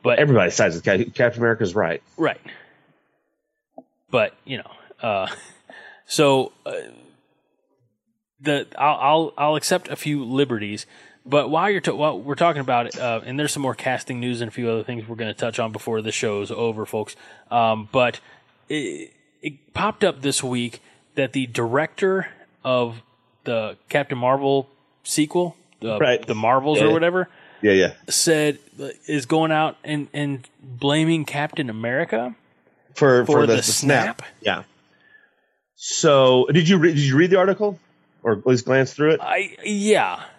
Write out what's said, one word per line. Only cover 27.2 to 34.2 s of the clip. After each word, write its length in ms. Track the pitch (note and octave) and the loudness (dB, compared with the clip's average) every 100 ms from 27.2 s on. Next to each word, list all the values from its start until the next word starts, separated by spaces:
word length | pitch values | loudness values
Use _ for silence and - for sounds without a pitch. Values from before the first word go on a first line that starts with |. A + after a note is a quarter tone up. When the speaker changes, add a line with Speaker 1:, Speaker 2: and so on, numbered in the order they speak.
| F3+ _ - - | -4 _ -20 -2
Speaker 2:
Yeah, 120 | G#2+ | 4
yeah. 200 | F#2+ F2 - - | 4 4 0 -6
Speaker 1:
said, 500 | - - D#3 D3+ C#3+ _ - C#3 - - | -2 2 2 2 -2 _ -16 -14 -14 -6
is 200 | D3+ B2 | -6 0
going 240 | D#3+ D#3+ | 0 2
out 240 | D#3 D#3 - | 0 0 -4
and, 240 | - D3+ C#3+ | -8 -8 -6
and 360 | D3+ D3 C#3 B2+ _ | -6 -6 -6 -10 _
blaming 600 | C3+ B2 C#3 D3 D#3+ E3 | -20 -4 0 2 2 0
Captain 440 | D3 D3 D3 - C3+ | -2 -4 -6 -4 -6
America 680 | A2 A2+ C3 E3 A3 B3 A#3 _ _ _ _ _ | -6 -4 -4 -2 -4 -6 -10 _ _ _ _ _
Speaker 2:
For, 300 | - C#3+ B2 A#2+ | 2 6 6 6
Speaker 1:
for 60 | |
Speaker 2:
for 80 | C#3+ | 4
the, 40 | A#2 | 6
Speaker 1:
the 80 | A2 | 4
Speaker 2:
the 60 | |
snap. 560 | - - C#3 C3+ A2 - | 2 0 2 2 2 -6